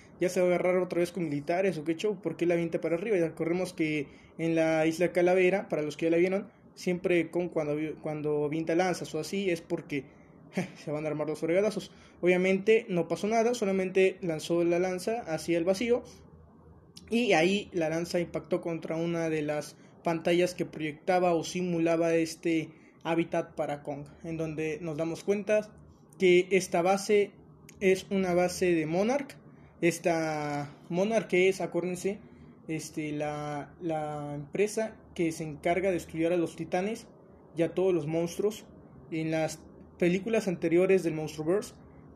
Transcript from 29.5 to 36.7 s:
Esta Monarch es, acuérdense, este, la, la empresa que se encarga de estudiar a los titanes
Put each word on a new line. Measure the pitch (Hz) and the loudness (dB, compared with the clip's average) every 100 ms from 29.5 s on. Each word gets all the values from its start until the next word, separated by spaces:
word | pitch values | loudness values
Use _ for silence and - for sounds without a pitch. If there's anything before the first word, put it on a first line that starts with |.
| - - - | -20 -20 -2
Esta | 170 170 180 165 160 151 147 147 143 - - | 0 0 0 0 -2 -4 -4 -4 -6 -12 -6
Monarch | 170 208 220 - | -2 2 0 2
es, | 180 190 190 | 4 4 2
acuérdense, | 170 170 180 180 190 214 - - - - - | -2 -2 -4 -4 -4 -6 -12 -20 -20 -20 -8
este, | 156 - 160 151 | -8 -8 -8 -6
la, | 147 151 147 147 147 143 - | -4 -6 -6 -6 -8 -10 -10
la | 175 156 151 147 147 | -6 -4 -4 -6 -8
empresa | 147 147 - 214 220 220 - - | -8 -8 -2 -2 -2 -6 -8 -18
que | - 165 | -4 -2
se | 160 | -2
encarga | 156 147 175 180 190 | -10 -4 0 0 0
de | 170 | -2
estudiar | - 160 165 | -4 -2 0
a | 180 | 0
los | 160 - | -2 -6
titanes | 156 | -4